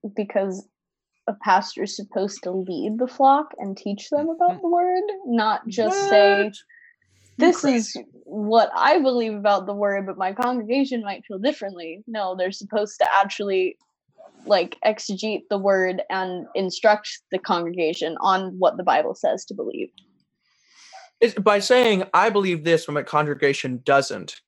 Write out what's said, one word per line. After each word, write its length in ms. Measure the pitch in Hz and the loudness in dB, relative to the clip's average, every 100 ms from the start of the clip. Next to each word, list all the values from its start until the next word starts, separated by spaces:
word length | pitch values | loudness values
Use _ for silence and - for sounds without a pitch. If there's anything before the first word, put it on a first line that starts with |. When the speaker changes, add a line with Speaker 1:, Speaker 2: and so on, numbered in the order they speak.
| 214 208 | -8 -8
Speaker 1:
because 500 | 208 202 196 190 - _ _ _ _ _ - | -2 -2 -2 -6 -12 _ _ _ _ _ -10
a 80 | 202 | -6
pastor 380 | 214 190 202 - | 2 2 0 -8
is 120 | 202 | -8
supposed 480 | - 202 - 196 - | -8 -8 -6 -6 -6
to 60 | 180 | -8
lead 480 | 190 185 170 151 220 | -6 -6 -6 -6 -4
the 80 | 247 | -6
flock 440 | - 269 277 294 - | 4 4 4 0 -10
and 180 | 202 190 | -10 -8
teach 340 | - 202 - | -8 -8 -4
them 180 | 294 320 | -2 -2
about 240 | 330 359 | 0 0
Speaker 2:
Mm-hmm. 100 | 359 | 0
Speaker 1:
the 60 | 359 | 0
word, 340 | 349 359 359 415 381 359 | 0 2 0 -2 -8 -2
not 400 | 233 220 208 226 | 0 0 -2 -4
just 400 | 190 214 196 196 | -2 0 0 4
say, 360 | 208 202 202 | 6 6 4
Speaker 3:
What? 80 | 208 202 _ - _ _ _ _ _ - | 0 -6 _ -20 _ _ _ _ _ 2
Speaker 1:
"This 260 | 269 349 | 2 4
Speaker 3:
You're 120 | 285 | 2
Speaker 1:
is 180 | 247 214 | 0 -2
Speaker 3:
crazy. 160 | 240 - _ | -10 -16 _
Speaker 1:
what 460 | - 202 208 226 208 | -12 -6 4 4 4
I 240 | - - 330 | 2 4 4
believe 340 | 262 247 226 | 2 0 -2
about 320 | 208 202 196 185 | -2 2 0 0
the 80 | |
word, 320 | 202 202 196 190 | -4 -2 -2 -6
but 100 | 185 | -6
my 160 | 185 | -6
congregation 720 | 202 247 254 214 269 269 247 | -2 -4 -4 -2 -2 0 -4
might 220 | 202 180 _ | -6 -12 _
feel 120 | 196 | -4
differently." 640 | 240 302 202 175 165 175 226 | -4 -4 -10 -10 -14 -14 -10
No, 280 | 220 190 185 | -6 -6 -4
they're 140 | 185 | -4
supposed 460 | 196 208 214 208 - | -6 -6 -4 -4 -2
to 60 | - | 0
actually, 640 | 196 196 - 202 190 185 - _ _ _ _ - _ - | 2 0 -2 -2 -2 -2 -6 _ _ _ _ -20 _ 2
like, 300 | 196 175 - | 2 2 0
exegete 580 | - 214 - 190 220 208 _ | -2 -2 -8 -6 -4 -6 _
the 80 | 202 | -2
word 440 | 196 190 185 185 - | 2 2 2 -2 -6
and 380 | 190 185 180 - | -6 -4 -8 -6
instruct 680 | - 190 - 220 208 - - _ | -4 -4 2 4 4 0 -16 _
the 80 | 185 | -8
congregation 760 | 185 180 170 180 160 170 165 160 | -2 -2 -2 -2 -2 -2 -6 -2
on 380 | 196 190 190 185 | 0 0 -2 2
what 180 | 180 - | 2 2
the 40 | |
Bible 300 | 170 131 - | 2 2 0
says 300 | - - - - | -2 -4 -4 -6
to 80 | |
believe. 360 | - 104 - - _ _ _ _ _ _ _ _ _ - - - _ | -10 -8 -8 -12 _ _ _ _ _ _ _ _ _ -20 -20 -20 _
Speaker 3:
It's, 140 | 233 | 0
by 240 | 208 202 202 | 4 4 4
saying, 460 | 196 247 240 196 185 | 4 4 6 2 2
"I 160 | 170 214 | 2 4
believe 340 | 202 190 170 | 2 0 -2
this, 220 | 156 160 156 | 2 2 2
but 60 | |
my 100 | 147 | -6
congregation 800 | - 151 151 139 143 143 131 123 | 0 0 0 0 0 0 -4 -6
doesn't" 560 | 135 139 135 101 80 - | 2 2 2 -8 -12 -18